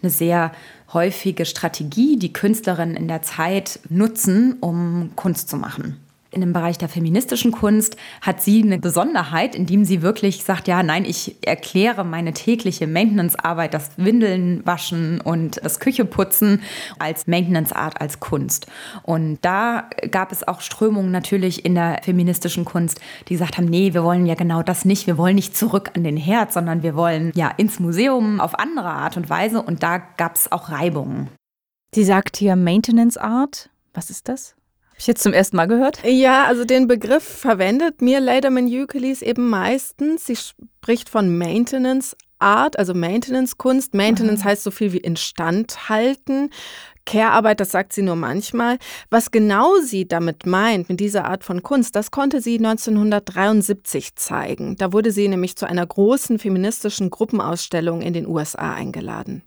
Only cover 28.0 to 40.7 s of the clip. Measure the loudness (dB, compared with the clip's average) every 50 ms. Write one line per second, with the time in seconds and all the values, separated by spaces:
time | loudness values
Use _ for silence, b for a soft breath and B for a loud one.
28 | 2 2 2 2 2 0 0 0 -2 -2 -2 -4 -4 -2 -4 -4 -4 -4 -6 -4
29 | -4 -4 -4 -6 -4 -2 -2 0 0 0 0 -2 -2 -2 -4 -2 0 0 0 -2
30 | -6 -10 _ -4 -4 -2 -2 -4 -2 -2 -2 -6 -4 -8 -4 -2 -2 -2 -2 -2
31 | -6 -6 -6 -8 -8 -10 -12 _ _ _ _ _ _ _ _ _ _ _ 0 2
32 | 4 4 4 2 2 -2 -4 0 2 2 4 4 4 4 2 2 2 4 4 4
33 | 4 4 2 0 -4 -2 0 0 0 -2 -4 -16 -18 _ _ _ _ _ _ -12
34 | -12 -10 -14 -10 _ -8 -8 -8 -10 -20 _ _ _ _ _ _ _ _ _ -4
35 | 0 0 0 2 2 4 4 4 4 4 2 2 2 4 4 4 2 2 0 0
36 | 2 4 6 6 6 6 6 6 6 4 2 0 2 2 4 4 6 4 4 2
37 | 4 2 2 2 2 -2 -14 -4 0 0 2 2 2 2 2 2 2 0 0 _
38 | 2 4 4 4 4 2 2 2 2 2 2 2 2 0 0 -2 -4 -4 -6 -4
39 | -2 -2 -4 -2 -2 -2 0 0 0 0 0 0 0 0 0 -2 -4 -8 -8 -4
40 | -2 -2 -2 -2 -4 -6 -6 -6 -8 -14 _ _ -20 -20